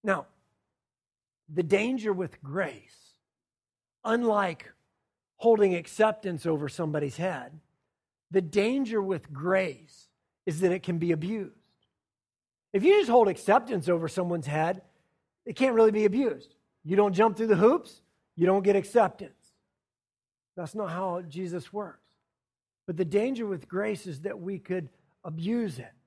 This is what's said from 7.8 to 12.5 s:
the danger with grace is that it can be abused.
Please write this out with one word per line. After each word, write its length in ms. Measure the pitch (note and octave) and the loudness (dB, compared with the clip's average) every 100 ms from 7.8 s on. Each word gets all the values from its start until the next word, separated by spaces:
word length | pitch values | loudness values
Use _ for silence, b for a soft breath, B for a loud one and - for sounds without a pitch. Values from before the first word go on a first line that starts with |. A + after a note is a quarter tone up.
| _ _ _ _ _ | _ _ _ _ _
the 120 | F#3+ | -2
danger 580 | E3+ G3 G#3+ C4+ B3 A3 | 0 0 0 -2 -2 -2
with 320 | F#3+ F3+ - | -2 -4 -6
grace 760 | C3+ E3+ F#3+ F#3 C3 - - _ _ _ _ | -8 0 0 0 -8 -20 -20 _ _ _ _
is 160 | - D#3 | -6 0
that 120 | F#3 | 0
it 100 | F3+ | 0
can 160 | - E3+ | -2 -4
be 140 | E3+ | -2
abused. 440 | D#3+ E3+ A3 F#3+ _ _ _ _ _ _ _ _ _ _ | -2 -2 -8 -10 _ _ _ _ _ _ _ _ _ _